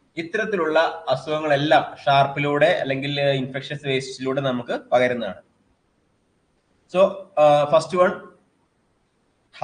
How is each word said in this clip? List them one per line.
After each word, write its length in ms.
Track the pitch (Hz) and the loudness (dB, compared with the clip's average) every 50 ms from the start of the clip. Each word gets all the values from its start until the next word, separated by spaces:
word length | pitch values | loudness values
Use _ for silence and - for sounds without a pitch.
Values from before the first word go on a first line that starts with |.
| _ _ - | _ _ -12
ഇത്തരത്തിലുള്ള 880 | 165 165 165 - 214 220 - 202 180 160 156 156 160 165 - - - - 135 | -12 -10 -6 -4 -4 -4 -2 -2 -2 -2 0 2 2 2 0 -2 -6 -4 -4
അസുഖങ്ങളെല്ലാം 880 | 135 143 - 156 151 156 156 151 143 139 147 156 160 139 - - - - - | -4 -4 -2 -6 -6 -4 0 0 0 0 2 4 2 2 2 0 -10 -6 0
ഷാർപ്പിലൂടെ 600 | 147 139 139 135 135 - 143 143 147 143 147 151 | 2 4 4 2 2 0 -4 -2 0 2 2 4
അല്ലെങ്കിൽ 560 | 170 180 - - 131 139 135 135 139 143 143 | 2 2 0 -2 -4 -4 -4 -4 -6 -4 0
ഇൻഫെക്ഷ്യസ് 680 | 143 139 139 131 127 120 - 135 135 - 147 143 147 | 0 0 0 0 -4 -6 -8 -10 -10 -10 -12 -10 -6
വേസ്റ്റിലൂടെ 540 | 139 131 131 131 - - - 127 131 131 143 | -4 -4 -4 -4 -6 -12 -8 -6 -4 -4 -2
നമുക്ക് 380 | 135 131 123 120 - - 214 294 - - | -2 -2 -4 -4 -6 -6 -8 -8 -4 0
പകരുന്നതാണ്. 500 | 127 123 127 123 123 120 110 98 90 - - _ _ _ _ _ _ _ _ _ _ _ _ _ _ _ _ _ _ _ _ _ _ _ _ _ _ _ _ _ - | 2 2 2 2 0 -4 -6 -8 -10 -14 -18 _ _ _ _ _ _ _ _ _ _ _ _ _ _ _ _ _ _ _ _ _ _ _ _ _ _ _ _ _ 2
So, 80 | 180 196 | 2 2
uh, 720 | 196 - - - - - 151 151 147 147 147 143 143 160 | 2 2 -6 -14 -6 2 4 6 6 6 4 2 2 2
first 300 | 156 151 147 185 180 180 | 0 0 0 0 2 2
one, 100 | 202 - - - - - _ _ _ _ _ _ _ _ _ _ _ _ _ _ _ _ _ _ _ _ _ _ _ _ - | 2 0 -4 -14 -20 -20 _ _ _ _ _ _ _ _ _ _ _ _ _ _ _ _ _ _ _ _ _ _ _ _ -2